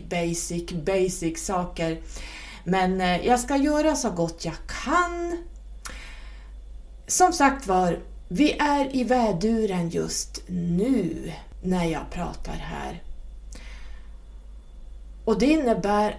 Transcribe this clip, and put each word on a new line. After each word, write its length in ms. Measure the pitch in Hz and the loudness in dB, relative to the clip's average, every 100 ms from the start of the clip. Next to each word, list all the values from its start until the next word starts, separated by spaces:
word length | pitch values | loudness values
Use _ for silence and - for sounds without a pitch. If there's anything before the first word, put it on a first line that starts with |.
| - | -6
basic, 640 | 175 170 170 - 175 170 | -2 0 -2 -2 -4 -4
basic 720 | 175 147 190 185 185 165 165 - | -4 0 2 2 0 -2 -2 -2
saker. 560 | 185 175 - 165 165 - - - - - - | -2 -2 -2 -2 -4 -8 -12 -12 -14 -14 -8
Men, 380 | - 185 185 190 | 0 4 4 4
eh, 240 | 180 175 208 | 2 2 4
jag 140 | 240 | 4
ska 160 | - 277 | 4 2
göra 400 | 294 302 311 294 | 4 4 4 2
så 140 | 233 | 0
gott 360 | 175 170 - 165 | 0 -2 -2 -6
jag 100 | 147 - - | -6 -8 -6
kan. 540 | 240 339 349 349 349 339 - - - - - - - - - - - - - - - - - | 2 4 4 0 -4 -4 -8 -14 -14 -12 -12 -12 -12 -14 -14 -14 -14 -14 -14 -14 -14 -14 -2
Som 260 | - 359 | 6 6
sagt 340 | 349 277 - - | 8 4 4 2
var, 320 | 185 180 - - - - | 4 4 2 -6 -14 -4
vi 300 | 180 294 - | 4 4 4
är 380 | 294 285 277 262 | 4 4 2 0
i 80 | |
väduren 840 | 220 254 226 170 214 226 214 180 170 | 4 4 4 2 2 4 2 2 0
just 540 | 170 160 - - - - | 0 -2 -2 -4 -10 -6
nu 840 | 180 170 175 233 247 170 - 165 160 - - | -2 0 2 4 4 2 -2 -6 -10 -12 -6
när 240 | 185 185 170 | 0 2 2
jag 240 | 151 - | 0 -4
pratar 420 | 180 170 - - | -4 -4 -6 -6
här. 500 | 165 151 147 143 170 - - - - - - - - - - - - - - - - - - - - - - - | -6 -6 -6 -8 -8 -10 -10 -12 -14 -14 -14 -12 -12 -12 -12 -14 -16 -16 -16 -16 -16 -18 -16 -16 -16 -16 -6 0
Och 140 | 208 | 4
det 60 | 254 | 6
innebär 720 | 320 254 196 202 208 208 | 6 4 2 2 4 2